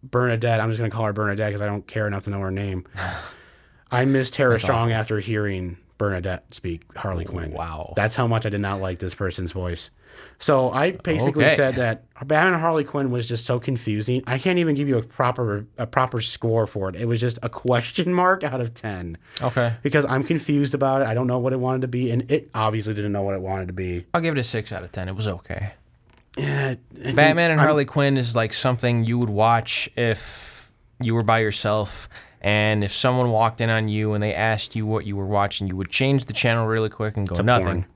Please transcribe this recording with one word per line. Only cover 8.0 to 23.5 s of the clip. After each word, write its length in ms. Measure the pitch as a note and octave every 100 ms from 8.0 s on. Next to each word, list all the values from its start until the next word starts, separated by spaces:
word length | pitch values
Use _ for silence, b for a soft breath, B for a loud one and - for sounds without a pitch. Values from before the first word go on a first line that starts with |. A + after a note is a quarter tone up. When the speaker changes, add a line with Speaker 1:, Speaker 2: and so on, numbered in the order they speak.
| G#2+
Speaker 1:
how 120 | A2+ A#2+
much 180 | A#2
I 60 | A2
did 100 | G2+
not 200 | G2+ G2
like 180 | F#2+ F2+
this 160 | F#2
person's 380 | - F#2+ F2 F2+
voice. 380 | G2 F2+ E2+ - _ B B B B
So 320 | - C#3 B2+
I 200 | C3 D#3+
basically 520 | F3+ - D#3 C3 C#3+ D#3
Speaker 2:
Okay. 80 |
Speaker 1:
said 220 | D3+ C3+ B2+
that 280 | A#2+ A2 _ - C3+
Batman 260 | D3+ F3+
and 60 | F3
Harley 220 | E3 D#3+
Quinn 260 | D3 D3 C3+
was 160 | B2 A#2
just 180 | A#2 -
so 120 | B2
confusing. 640 | A#2+ B2 - G#2+ G#2+ B2+ C3+
I 120 | C3
can't 200 | F#3 F3+
even 160 | E3+
give 140 | C#3+ C#3+
you 100 | B2
a 40 |
proper, 640 | A#2 - B2 B2 A#2 G#2 G#2+ -
a 80 | A#2
proper 340 | - B2+ A#2+
score 460 | A2 - A#2 A2+ G#2+
for 220 | G#2+ F#2+
it. 60 | F2
It 100 | A#2
was 140 | A#2
just 180 | B2 A#2
a 60 | A#2
question 640 | - - B2 A#2 - E3+
mark 320 | F3+ F3+ F#3+
out 160 | D3+ B2+
of 140 | A#2+
ten. 420 | - A2 F#2+ F2 E2 B B
Speaker 2:
Okay. 320 | B2+ B2 A#2+ A#2
Speaker 1:
Because 220 | D3 D3
I'm 180 | C#3 C3
confused 500 | C3+ E3 - C#3+ C#3+
about 260 | C#3+ C3+ C3+
it. 60 | C3
I 60 |
don't 120 | A2+ B2+
know 120 | B2
what 140 | A#2+
it 60 | B2+
wanted 200 | B2+ C3
to 60 | B2+
be, 220 | B2 B2+
and 200 | A#2+ A#2+
it 200 | D3 -
obviously 380 | A2 A2 A2 G#2
didn't 200 | G#2 G#2
know 100 | G2+
what 120 | G2
it 60 | G2
wanted 280 | F#2+